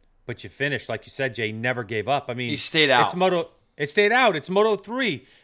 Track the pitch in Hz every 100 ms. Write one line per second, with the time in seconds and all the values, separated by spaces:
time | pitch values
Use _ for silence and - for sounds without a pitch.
0 | _ _ - 120 104 - 143 135 - 113
1 | - - 131 117 110 110 123 123 104 110
2 | 110 139 - 123 120 143 - 165 147 123
3 | 107 180 185 175 165 _ _ - 143 208
4 | 208 247 247 160 156 190 220 202 202 247
5 | 240 139 - _